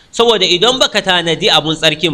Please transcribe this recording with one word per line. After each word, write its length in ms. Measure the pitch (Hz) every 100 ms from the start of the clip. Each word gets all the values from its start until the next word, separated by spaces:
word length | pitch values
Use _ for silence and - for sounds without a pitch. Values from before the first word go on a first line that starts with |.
| _
Saboda 340 | - 233 214 160
idan 320 | 175 220 254
baka 240 | 277 208
tanadi 480 | 190 175 170 156 180
abun 240 | 156 151 156
tsarkin 380 | 160 151 175